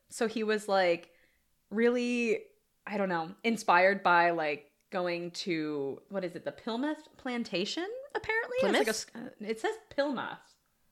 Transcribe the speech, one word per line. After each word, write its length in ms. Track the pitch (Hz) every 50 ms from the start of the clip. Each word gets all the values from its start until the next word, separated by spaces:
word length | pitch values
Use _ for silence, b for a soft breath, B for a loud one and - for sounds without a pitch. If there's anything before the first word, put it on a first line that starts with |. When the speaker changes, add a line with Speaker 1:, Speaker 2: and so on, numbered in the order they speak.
| _ _
Speaker 1:
So 160 | - - 240
he 160 | 220 220 220 220
was, 240 | 214 214 208 208
like, 440 | 214 196 196 185 175 170 170 - - _ _ _ _ _ _ _ _ _ _ _ _
really, 720 | 202 214 233 240 240 247 240 240 240 240 240 226 - - - - _ _ _ _ _ _ _
I 100 | - 202 202
don't 100 | 196 185
know, 220 | 180 165 160 165 196 - -
inspired 580 | 233 226 208 - - 180 175 180 190 196 190 -
by, 280 | 185 175 175 170 175
like, 400 | 170 165 156 151 147 147 - - _ _ _ _
going 400 | - 185 180 175 175 170 175 175
to, 720 | 170 - - 202 170 160 156 151 151 147 139 139 131 - - _
what 160 | 196 196 185
is 100 | 170 175
it, 100 | 165 -
the 80 | 190 175
Plymouth 560 | - - 247 220 240 269 302 311 302 - - -
Plantation, 720 | - - 262 247 240 233 - - 170 196 208 - 320 349 403 466 523 539 - -
apparently? 420 | 440 - - 440 453 480 - 494 508 523
It's 20 |
like 80 | - -
a 20 |
Speaker 2:
Plymouth? 140 | - 427 427
Speaker 1:
s-, 180 | - - - - -
uh, 320 | - - - - - 208
it 140 | 202 226 220
says 140 | - 392 440 440 - _
Plymouth. 640 | - - 277 302 269 190 127 - - - - _ _ _ _ _ _ _ _ _